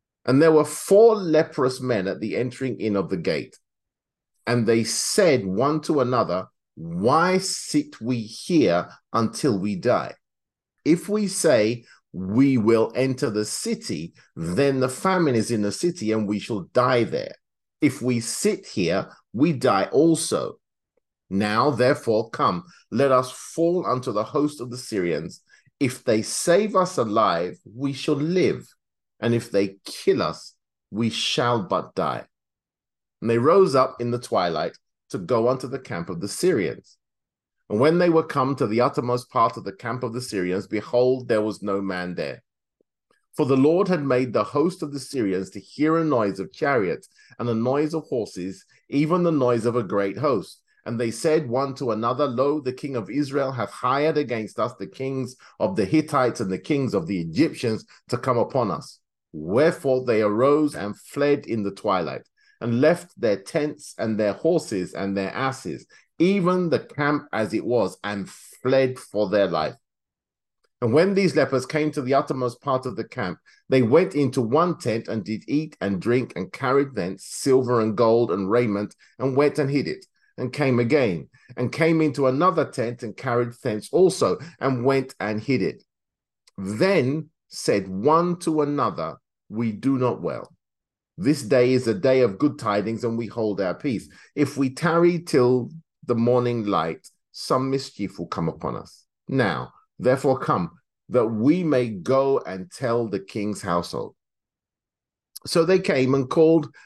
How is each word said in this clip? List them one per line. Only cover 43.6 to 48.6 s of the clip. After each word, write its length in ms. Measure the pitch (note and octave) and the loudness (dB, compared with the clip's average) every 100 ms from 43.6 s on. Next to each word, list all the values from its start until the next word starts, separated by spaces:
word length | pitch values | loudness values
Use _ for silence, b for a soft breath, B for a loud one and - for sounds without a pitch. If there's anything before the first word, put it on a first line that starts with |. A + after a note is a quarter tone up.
| C#3 E3+ F3+ | 4 4 2
had 160 | F3+ | 0
made 280 | C#3 B2+ B2+ | 0 0 0
the 120 | A2 | 0
host 380 | G#2 C#3+ E3 F3 | 0 0 0 -2
of 100 | D3 | -8
the 80 | C#3 | -10
Syrians 500 | B2+ C#3 G#2 F#2 F#2 | -8 -4 -2 -2 -4
to 100 | G2+ | -10
hear 360 | - - D3+ E3 | -14 -2 0 2
a 80 | |
noise 340 | D#3+ C3+ G#2 F#2 | 2 2 0 -2
of 140 | F#2 | -8
chariots 560 | - D3 C3+ F#2 D#2+ - b b - | -4 0 0 0 -4 -8 b b -8
and 100 | A#2 | -4
a 60 | |
noise 400 | A2+ A#2+ C#3 D3+ | -2 0 0 -2
of 100 | E3 | -4
horses, 600 | D3 C3 G2+ - F2+ F#2+ | -6 -6 -6 -8 -10 -10